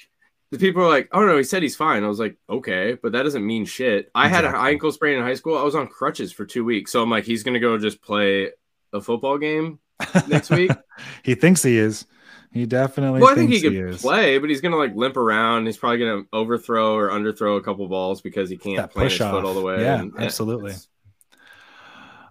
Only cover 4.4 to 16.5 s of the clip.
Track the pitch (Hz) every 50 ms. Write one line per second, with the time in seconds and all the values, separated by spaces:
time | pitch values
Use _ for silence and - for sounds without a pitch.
4.4 | 160 117 - 107 127 139 147 143 156 156 - - 156 147 139 127 120 123 131 120
5.4 | - 160 156 135 143 147 139 151 131 - - - 131 151 - - 110 87 - -
6.4 | 101 - - 123 113 120 117 98 - - - 120 113 117 113 107 98 117 117 110
7.4 | 104 127 123 117 120 117 113 107 107 104 - - _ - 104 104 101 98 98 98
8.4 | 95 - - _ _ _ _ _ _ _ 104 101 101 - 117 110 135 135 143 147
9.4 | 151 151 156 156 160 165 156 - _ _ _ - - - - 180 - - 165 147
10.4 | - - 160 175 180 190 - - _ _ - - - - - - - 131 123 -
11.4 | 156 170 185 - - 131 120 113 107 110 107 - - - _ _ _ - - -
12.4 | _ _ - 120 120 113 127 127 135 135 - 147 139 135 131 131 - 262 285 -
13.4 | - 233 247 202 156 147 - 92 90 90 90 - - 131 170 120 113 139 135 139
14.4 | 147 151 147 135 160 175 165 156 143 117 92 107 123 135 143 131 117 110 107 110
15.4 | 113 113 117 113 110 113 104 - - 120 120 120 120 113 104 101 - - 110 110
16.4 | 113 113